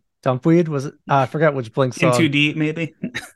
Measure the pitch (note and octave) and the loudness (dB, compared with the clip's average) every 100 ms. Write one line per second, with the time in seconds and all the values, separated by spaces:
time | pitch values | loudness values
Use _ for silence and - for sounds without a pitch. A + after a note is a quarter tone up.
0 | _ _ C3+ B2+ E3 E3+ D#3+ C#3+ C#3 - | _ _ -4 0 2 2 2 -4 -8 -10
1 | - C#3 C3 D#3 D#3 C#3 A2+ - C3 - | -2 0 0 0 0 0 -4 -2 -2 0
2 | C3 B2 D#3+ C#3+ D3 D3+ D3+ D#3+ D#3+ - | 2 2 2 2 0 0 -4 -4 -8 -8
3 | F3 - - | -12 -10 -14